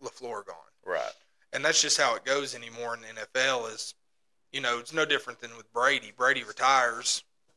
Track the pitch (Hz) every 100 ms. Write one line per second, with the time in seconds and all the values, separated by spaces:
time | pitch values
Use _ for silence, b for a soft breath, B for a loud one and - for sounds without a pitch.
0 | 117 - 123 107 98 82 53 _ 90 82
1 | 58 - _ _ _ 135 147 160 151 143
2 | 139 113 131 143 131 123 117 117 120 117
3 | 113 113 107 127 135 127 113 110 - -
4 | _ _ _ _ _ 135 127 120 117 156
5 | 151 139 - 117 117 117 110 120 131 135
6 | 110 - 127 135 110 - 127 135 120 117
7 | 120 - - _ _